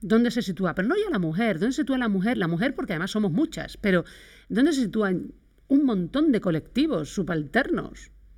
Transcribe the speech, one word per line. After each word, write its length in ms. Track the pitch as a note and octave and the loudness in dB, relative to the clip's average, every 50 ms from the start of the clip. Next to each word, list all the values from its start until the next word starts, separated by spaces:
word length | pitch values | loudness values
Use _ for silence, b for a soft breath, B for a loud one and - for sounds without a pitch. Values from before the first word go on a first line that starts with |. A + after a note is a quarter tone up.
| - | -2
¿Dónde 280 | F3 G#3+ A3+ A#3+ A#3+ | 2 4 4 4 4
se 120 | - A#3+ - | 2 -2 -2
sitúa? 320 | - F3 - F#3+ F3 D#3 | -2 -2 -2 -2 0 0
Pero 140 | - F#3 A#3 | 0 0 0
no 60 | F4 | 0
ya 160 | G#4 G#4+ G#4 | 0 0 0
la 80 | D#4 G3+ | 0 0
mujer, 400 | E3+ D#3 D#3 F#3 A#3+ A3+ F#3+ D#3 | 0 0 0 0 0 0 0 0
¿dónde 140 | F#3+ B3 B3+ | 0 0 0
se 80 | - | 0
sitúa 160 | C#4+ - C4+ | -2 0 0
la 120 | B3+ B3 A3 | 0 0 0
mujer? 280 | G3+ F#3+ F3+ A#3 B3+ | 0 0 0 0 0
La 120 | A3+ F#3 D#3+ | 0 0 0
mujer, 260 | E3+ D#3+ A3 C#4 C4 | 0 0 0 -2 -2
porque 180 | - - - F3+ | -4 -4 -4 -4
además 180 | D#3 F3 F#3 | -4 -4 -2
somos 220 | - G#3+ G#3 F#3+ D3+ | -2 0 0 0 2
muchas, 460 | A3 D#4+ D#4+ - E3+ D3 - - - | 0 0 0 -2 -6 -10 -10 -8 -4
pero 260 | - G3+ F#3 F3 D#3+ B B B B B B B B B | 0 2 2 2 0 B B B B B B B B B
¿dónde 240 | - G#3 C4+ E4 D#4 | 0 2 2 4 2
se 80 | C4+ B3 | 2 0
sitúan 500 | F#3 D3+ A3 G#3+ F#3+ F#3 E3 - - - - _ _ _ _ _ - | 0 0 0 0 0 0 -2 -4 -8 -12 -18 _ _ _ _ _ 0
un 160 | C4+ C#4 D4+ | 2 2 4
montón 460 | C4 A3 F#3 F3 D#3+ - C#4 D#4 E4 B3 | 2 2 0 -2 -2 0 2 2 4 2
de 80 | G3 | 2
colectivos 680 | - F#3 D#3+ D3+ - - - A#3 D4+ D#4+ B3+ E3 D3+ D3 | 2 0 0 -2 -2 -4 -2 0 0 0 0 -2 -4 -4
subalternos? 1040 | - G3+ F3 - F3 D#3 D3+ C#3 - A3+ C#4 G4 E4+ F#3+ - - - - - - - - - - - | -6 -6 -4 -2 -2 -4 -4 -2 0 0 0 0 -2 -4 -4 -6 -12 -16 -20 -20 -20 -20 -20 -20 -20